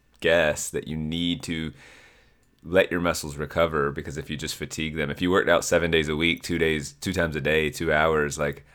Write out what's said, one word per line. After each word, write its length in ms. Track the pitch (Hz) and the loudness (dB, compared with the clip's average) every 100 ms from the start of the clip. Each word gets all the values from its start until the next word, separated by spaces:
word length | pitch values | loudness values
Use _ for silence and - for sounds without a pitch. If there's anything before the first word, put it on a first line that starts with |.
| _ _ | _ _
guess, 520 | 82 85 76 73 - | 2 4 4 0 -4
that 160 | 76 - | -6 -6
you 100 | 78 | -6
need 460 | 78 82 87 85 | -4 -2 -2 -2
to 280 | - 80 80 - - - - - _ _ _ _ | -4 -6 -6 -10 -20 -20 -20 -20 _ _ _ _
let 260 | 82 90 - | 2 4 4
your 100 | 90 | 2
muscles 360 | 87 82 78 71 | 0 0 -6 -8
recover, 540 | 73 85 82 78 71 | -4 2 2 2 0
because 260 | 73 78 71 | -2 -8 -10
if 100 | 71 | -8
you 40 | 76 | -8
just 200 | 78 - | -8 -8
fatigue 400 | 76 - 78 78 | -8 -6 -6 -4
them, 160 | 73 | -4
if 100 | - | 0
you 80 | 90 | 2
worked 200 | 90 - | 4 4
out 140 | 85 | 4
seven 280 | - 87 85 | 4 2 4
days 180 | 80 76 | 2 2
a 60 | 76 | 0
week, 260 | 85 82 | 0 0
two 160 | - 82 | -2 0
days, 360 | 80 78 71 | 2 0 -4
two 200 | - 98 | -8 -4
times 220 | 90 82 76 | -2 -2 -2
a 60 | |
day, 280 | 71 78 78 | 0 2 0
two 240 | 69 80 | -2 0
hours, 460 | 76 80 78 73 76 | 2 4 2 0 -2
like, 260 | 73 71 - | -4 -4 -14